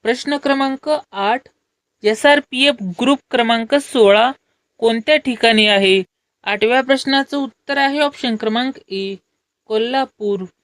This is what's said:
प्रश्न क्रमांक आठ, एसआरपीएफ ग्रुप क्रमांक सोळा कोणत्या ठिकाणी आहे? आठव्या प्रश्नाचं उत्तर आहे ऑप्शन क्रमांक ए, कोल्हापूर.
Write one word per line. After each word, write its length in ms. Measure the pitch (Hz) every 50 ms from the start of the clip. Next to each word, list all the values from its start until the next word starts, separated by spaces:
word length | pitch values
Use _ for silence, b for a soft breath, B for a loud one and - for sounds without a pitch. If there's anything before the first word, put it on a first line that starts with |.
| _
प्रश्न 340 | 220 233 254 - 294 294
क्रमांक 540 | 285 - 285 277 269 269 269 269 269 - 302 302 294 - _ -
आठ, 360 | 196 196 202 233 269 _ _ _ _ _ _ _ _ _ _ _ _ -
एसआरपीएफ 720 | 208 220 214 - 285 285 294 285 _ - 254 269 285 285 - 208 185 175 -
ग्रुप 180 | 240 262 285 269 _ _
क्रमांक 440 | - 240 233 226 233 226 226 226 -
सोळा 580 | 285 277 - - 254 220 196 196 214 226 254 269 _ _ _ _ _ _ _ _ _
कोणत्या 380 | 226 226 226 233 220 - 302
ठिकाणी 500 | 302 - 269 247 214 - 226 226 220 214
आहे? 360 | 214 208 196 196 190 190 190 185 _ _ _ _ _ _ _ _
आठव्या 360 | - 202 202 214 220 240 262 262
प्रश्नाचं 540 | 254 269 262 - 269 269 277 269 269 -
उत्तर 400 | 285 277 247 _ _ _ - 277
आहे 240 | 277 269 277 277 294
ऑप्शन 360 | 294 285 294 - - 254 226
क्रमांक 420 | 214 - 220 220 233 254 262 269 - _ _
ए, 260 | 190 196 196 190 196 185 _ _ _ _ _ _ _ _ _
कोल्हापूर. 800 | _ 220 220 226 240 254 269 269 262 _ _ 214 208 202 196 185 180 _ _